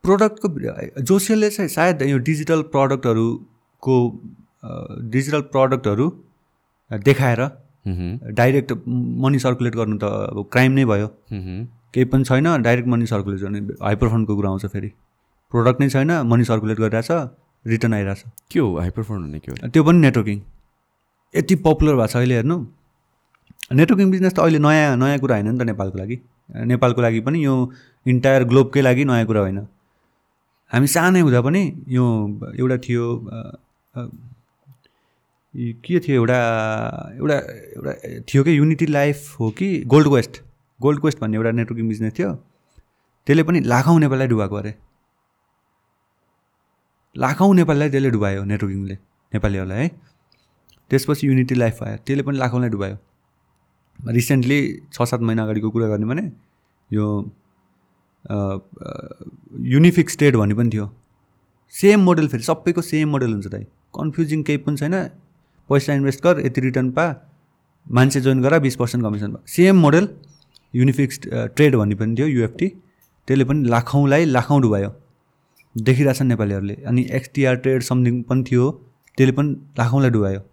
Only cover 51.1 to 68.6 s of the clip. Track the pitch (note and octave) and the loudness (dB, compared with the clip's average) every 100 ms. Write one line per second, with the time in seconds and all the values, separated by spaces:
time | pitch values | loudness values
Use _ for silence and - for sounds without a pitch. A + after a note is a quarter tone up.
51.1 | D3 C#3+ C3 B2+ B2+ A#2 A2+ A2 G#2+ - | -2 0 0 2 0 0 -2 -10 -12 -6
52.1 | C#3 C#3 C#3 B2+ B2 A#2+ G#2+ G2 G2+ _ | -4 -4 -4 -2 -2 -4 -4 -8 -10 _
53.1 | _ _ _ _ _ _ _ _ _ A#2+ | _ _ _ _ _ _ _ _ _ -2
54.1 | A#2 A#2+ C3+ A#2+ C#3+ C3+ - - - B2 | -2 2 0 2 0 -2 -8 -16 -4 -4
55.1 | B2 A#2 A2+ A2 G#2+ A2 A2+ A2 G#2+ G#2+ | -2 -2 -2 -2 -2 -2 -2 -2 -2 -2
56.1 | C#3+ G3+ - _ _ _ _ _ G#2 G#2+ | -4 -6 -12 _ _ _ _ _ -4 -2
57.1 | G#2 G2+ - _ _ _ _ _ _ _ | -4 -8 -16 _ _ _ _ _ _ _
58.1 | _ - G#2 G2+ G2 _ - - - - | _ -8 -4 -4 -6 _ -18 -16 -14 -16
59.1 | - - - _ - B2 C3 F3 F3 D#3 | -20 -20 -20 _ -10 0 6 6 6 0
60.1 | - D3 A#2+ G#2 G#2 A#2+ G#2+ G#2 - _ | 2 4 4 2 2 0 -2 -6 -12 _
61.1 | _ _ _ _ _ _ - G3 G#3 F#3 | _ _ _ _ _ _ 2 4 6 6
62.1 | E3 D3+ B2 A#2 D#3+ - E3+ E3+ D#3 D3+ | 4 2 -2 -4 -2 -2 -2 -2 -2 0
63.1 | C#3+ B2 G#2+ G2+ G#2 G2+ _ _ - D3+ | 0 -2 -4 -6 -10 -12 _ _ -8 -6
64.1 | D3 D#3 D#3 C#3+ D3 D3+ D3 D3 F#3+ D#3 | -4 -2 -2 -2 -2 -2 -4 -4 -4 -6
65.1 | - _ _ _ _ _ C#3+ C#3+ C#3 C#3 | -12 _ _ _ _ _ 0 0 0 -2
66.1 | C3+ F3 E3 C3+ B2 C3 C3 B2+ C3 E3 | 0 0 0 0 -2 -2 -2 -2 -2 -4
67.1 | D3 _ _ _ _ _ _ - A#2+ C3 | -4 _ _ _ _ _ _ -2 4 4
68.1 | C#3 C3 C3 C3 D#3+ | 4 2 2 2 2